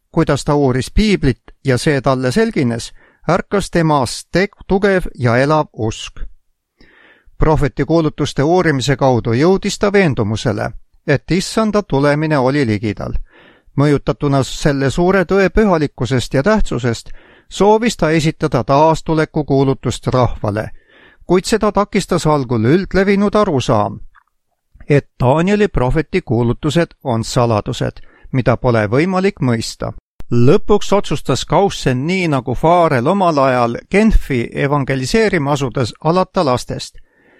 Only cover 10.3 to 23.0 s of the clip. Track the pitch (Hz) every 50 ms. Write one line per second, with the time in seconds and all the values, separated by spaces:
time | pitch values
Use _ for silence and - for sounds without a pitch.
10.3 | 110 107 - 135 101 107 113 120 - - - _ _ _ _ - 147 127 - -
11.3 | 151 185 185 - - - 220 220 202 208 202 - - 135 139 147 143 147 156 156
12.3 | 156 143 123 127 135 147 143 113 107 101 107 110 98 - 67 62 - - - -
13.3 | _ - - - - _ _ _ _ - 139 151 147 135 - - 143 - - 147
14.3 | 139 139 127 - - - - 160 143 139 135 139 120 - 175 180 190 196 180 156
15.3 | 185 196 196 180 - - 220 208 185 160 151 135 - - 135 110 135 123 - -
16.3 | - 135 135 202 214 214 190 - - 127 117 127 113 - - - - - - -
17.3 | - - _ _ - - 190 202 214 220 226 240 - - - 156 156 165 143 160
18.3 | 151 - - 151 - 131 110 - 139 139 156 160 160 151 - - 160 156 156 151
19.3 | _ 160 143 139 143 135 139 139 139 135 - 135 113 - - - 117 127 123 107
20.3 | - - - 110 101 104 110 - - - _ _ _ _ - - _ _ - _
21.3 | 170 185 185 - - 214 214 214 196 - 202 - - 202 175 - - 127 - 156
22.3 | 151 147 135 113 123 117 107 113 147 190 190 - - 185